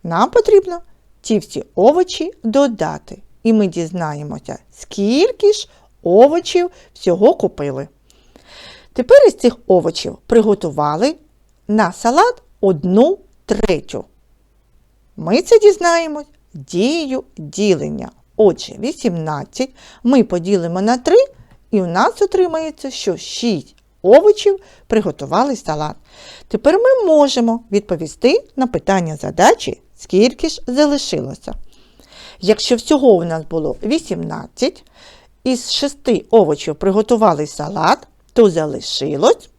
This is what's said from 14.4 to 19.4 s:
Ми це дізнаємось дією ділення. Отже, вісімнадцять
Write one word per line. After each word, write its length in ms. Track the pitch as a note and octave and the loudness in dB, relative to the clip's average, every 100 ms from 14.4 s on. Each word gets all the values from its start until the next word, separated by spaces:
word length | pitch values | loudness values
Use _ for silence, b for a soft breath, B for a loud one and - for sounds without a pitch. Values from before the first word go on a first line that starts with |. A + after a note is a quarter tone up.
| _ _ _ _ _ _ _ - | _ _ _ _ _ _ _ -12
Ми 260 | D#3+ A#3 | -2 -2
це 160 | F#4 A4+ | 4 6
дізнаємось 680 | G#4 G4 F4 E4+ E4 D4 D4 _ _ | 6 4 0 0 -2 -10 -14 _ _
дією 680 | D#3 C3 F3 A#3 E4 C#4+ C4 - - | -20 -8 -2 0 -2 -4 -8 -10 -18
ділення. 720 | D3+ F3+ G#3 E3 D3 D3 - _ _ - | -14 -2 0 0 -4 -10 -14 _ _ 2
Отже, 380 | G#3+ - - - | 2 2 -10 -10
вісімнадцять 920 | B3 E4+ F#3+ E3+ D#3 D3 | -10 -6 -6 -6 -8 -8